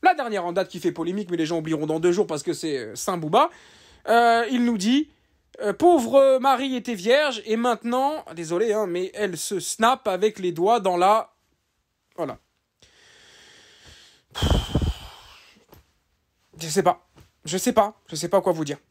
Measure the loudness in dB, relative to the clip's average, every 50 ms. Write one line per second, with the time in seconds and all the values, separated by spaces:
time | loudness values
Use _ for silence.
0 | 4 2 2 2 -2 -4 -4 -4 -4 -2 -2 -2 -2 -4 -6 -4 -4 -4 -2 -2
1 | -6 -4 -4 -6 -6 -6 -4 -4 -2 -2 -2 -4 -4 -4 -4 -4 -2 -4 -4 0
2 | 0 0 2 2 0 -2 -2 -6 -4 -6 -6 -6 -6 -6 -6 -6 -8 -10 -12 -8
3 | -6 -4 -4 -4 -4 2 2 4 2 2 0 -12 -20 -20 -20 -20 _ -20 _ _
4 | _ 2 4 4 6 4 4 2 0 0 0 0 0 0 0 0 0 2 2 2
5 | 0 -2 _ _ _ _ _ _ _ _ _ -6 -6 -6 -2 4 4 6 6 6
6 | 2 4 4 6 6 6 4 4 4 2 2 2 0 -4 -4 -4 -4 -6 -8 -4
7 | 0 2 2 4 2 0 -2 -6 -4 -4 -2 0 0 0 -2 -2 -4 -4 -2 0
8 | 0 0 -2 -4 -10 -14 -12 -12 -6 -4 -2 0 0 0 0 -2 -2 -2 -4 -4
9 | -6 -6 -6 -4 -4 -4 -4 -6 -8 -6 -6 -6 -6 -6 -4 2 2 2 2 2
10 | _ -4 -2 0 0 -2 -2 -2 -6 -6 -2 0 2 2 2 2 2 0 0 2
11 | 4 4 4 2 0 -4 _ _ _ _ _ _ _ _ _ _ _ _ _ _
12 | _ _ _ -10 -10 -10 -10 -14 _ _ _ _ _ _ _ _ _ _ _ _
13 | _ _ _ _ _ _ _ -20 -20 -20 _ -20 _ _ _ _ _ -20 -20 -20
14 | -20 -20 _ _ _ _ _ -4 0 2 2 2 0 0 -2 -2 0 -2 -4 -6
15 | -12 -20 -20 -20 -20 -20 -20 -20 -20 _ _ _ _ _ -20 _ _ _ _ _
16 | _ _ _ _ _ _ _ _ _ _ _ -14 -12 -4 -2 2 2 2 0 0
17 | _ _ _ _ -20 _ _ _ _ -6 -6 -2 0 2 4 4 2 2 -2 _
18 | _ _ -10 -8 -4 0 0 2 2 2 0 0 -2 -6 -6 -10 _ _